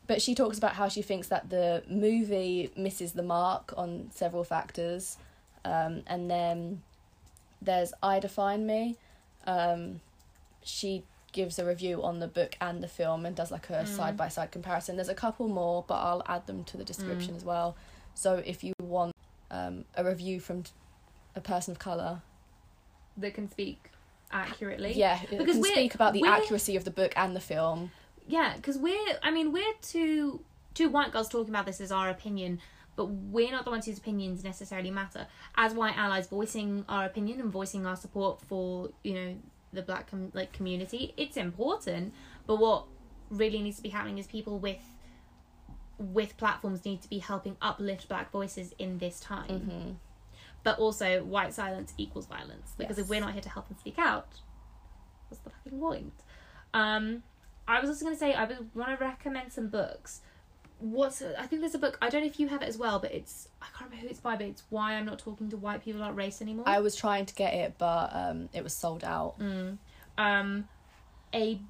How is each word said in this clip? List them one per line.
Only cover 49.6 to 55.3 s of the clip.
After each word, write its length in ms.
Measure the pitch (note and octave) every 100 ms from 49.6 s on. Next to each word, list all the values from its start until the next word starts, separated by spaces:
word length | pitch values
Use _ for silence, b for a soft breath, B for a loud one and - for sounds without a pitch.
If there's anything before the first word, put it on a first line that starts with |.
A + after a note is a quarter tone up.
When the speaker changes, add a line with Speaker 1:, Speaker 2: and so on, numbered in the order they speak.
| F#3 E3+ E3+ F#3 - - - B B B
Speaker 2:
But 160 | - G#3+
also, 460 | A3 G#3+ F#3+ F#3
white 300 | F3+ G3 F#3
silence 400 | - G3 F#3+ - -
equals 280 | - - -
violence. 480 | - - - - -
Because 200 | - G#3
if 80 | F#3+
Speaker 1:
Yes. 40 |
Speaker 2:
we're 120 | G#3
not 100 | G3+
here 100 | G3+
to 80 | G3
help 200 | - -
and 100 | F#3+
speak 180 | G#3+ C4+
out, 300 | D#4+ - - - - - - - - - - -
what's 120 | -